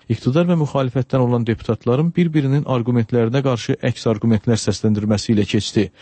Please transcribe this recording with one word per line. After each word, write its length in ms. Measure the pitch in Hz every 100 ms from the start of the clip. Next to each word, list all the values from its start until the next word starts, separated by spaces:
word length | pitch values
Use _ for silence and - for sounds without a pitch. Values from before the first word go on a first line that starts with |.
| -
iqtidar 380 | 113 123 151 175
və 60 | 165
müxalifətdən 580 | 147 139 131 135 123 135
olan 240 | 120 120 113
deputatların 640 | 107 - 107 120 127 170 175
bir-birinin 480 | 170 156 135 143 135
arqumentlərinə 760 | 127 117 123 110 120 113 135 135
qarşı 300 | 117 - 131 123
əks 220 | - 120
arqumentlər 480 | 107 117 110 - 110
səsləndirməsi 760 | - 98 110 104 107 104 - 104
ilə 100 | 101
keçdi. 380 | 107 - 113 92 _